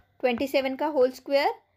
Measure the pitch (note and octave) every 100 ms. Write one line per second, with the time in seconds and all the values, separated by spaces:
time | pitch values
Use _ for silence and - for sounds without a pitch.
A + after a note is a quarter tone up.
0 | _ - B3 A#3 C4+ C#4 C4+ C4 D4+ D4
1 | B3+ C4 - C#4 F4+ A4+ _